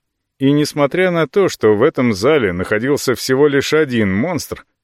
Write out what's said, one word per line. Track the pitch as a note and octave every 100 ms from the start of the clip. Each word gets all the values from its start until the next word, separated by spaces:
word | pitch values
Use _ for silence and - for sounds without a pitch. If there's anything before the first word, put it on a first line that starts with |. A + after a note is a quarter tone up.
| _ _ _ -
И | C3+
несмотря | D3 D3+ D3+ C#3+ E3+ F#3
на | E3+ D#3
то, | G#3 F3
что | - A2 G#2
в |
этом | C#3+ D#3 B2
зале | F#2+ A#2+ D#3 G#2
находился | F2+ F#2 G#2+ B2 C#3 -
всего | A#2 - C3 D3
лишь | C#3 -
один | D3+ D3+ A#2+ G2+
монстр, | F#2+ D#3 D#3 - - - _